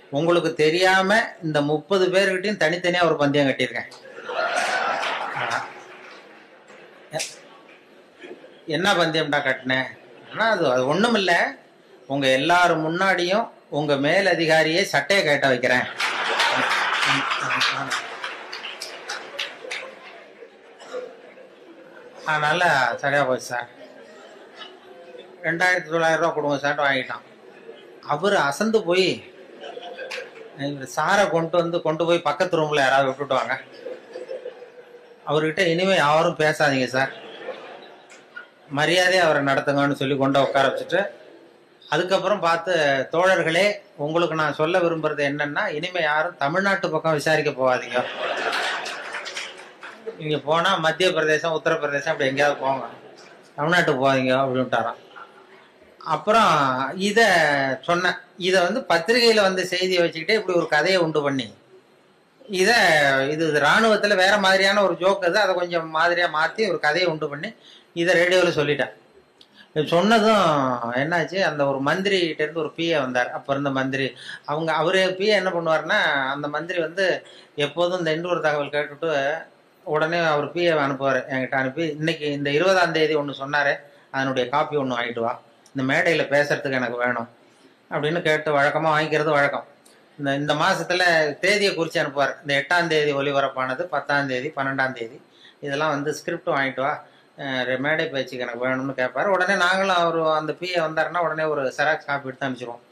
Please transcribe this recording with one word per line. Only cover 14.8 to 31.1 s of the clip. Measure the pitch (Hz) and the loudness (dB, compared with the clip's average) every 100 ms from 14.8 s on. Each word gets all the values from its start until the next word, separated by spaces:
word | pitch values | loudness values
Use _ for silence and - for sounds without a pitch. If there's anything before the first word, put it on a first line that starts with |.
| 196 | 0
சட்டையை | 143 - 196 156 | 0 2 2 2
கட்ட | 139 139 | 2 2
வைக்கிறேன்." | 123 123 123 113 - - - - - - - - - - - - 139 - - - 139 - 139 135 - - - - - - - - - - - - - - - - - - - - - - - - - - - - - - - - - - - - - - - - - - - 156 | 2 2 2 0 -4 -4 -4 -2 0 0 0 0 -2 -2 -2 0 0 -2 -4 -2 -2 -2 -4 -6 -8 -8 -12 -12 -14 -14 -14 -14 -14 -14 -14 -12 -12 -12 -10 -10 -12 -12 -12 -12 -16 -20 -20 -20 -20 -20 -20 -20 -20 -14 -14 -14 -18 -20 -20 -20 -20 -20 -20 -20 -20 -20 -12 -4
அதனால | 151 151 170 175 139 120 113 | -2 0 2 2 2 0 -2
சரியா | 139 143 | 0 0
போச்சு | 131 123 - | 2 -2 -4
சார். | 120 120 - - - - - - - - - - - - - - - - - | -8 -8 -14 -20 -20 -20 -20 -20 -20 -20 -20 -20 -20 -20 -20 -20 -20 -20 -8
"ரெண்டாயிரத்தி | 165 165 180 180 151 | -4 0 2 0 -2
தொள்ளாயிரம் | 165 160 160 | 0 2 2
ரூபாய் | 160 | 0
கொடுங்க | 151 143 139 | 0 -2 0
சார்ட்டு" | 143 147 143 | -2 0 0
வாங்கிட்டான். | 131 120 117 - - - - - - - - - | 0 -4 -10 -14 -20 -20 -20 -20 -20 -20 -12 -6
அவரு | 151 196 190 | -2 2 2
அசந்து | 143 143 220 214 | 2 0 0 2
போய், | 170 180 175 110 - - - - - - - - - - - - - - | 2 2 2 -2 -8 -20 -20 -18 -16 -14 -14 -14 -12 -12 -12 -16 -18 -10
"இவர் | 143 143 131 156 | -8 -8 -8 -2
சாரை | 160 | 2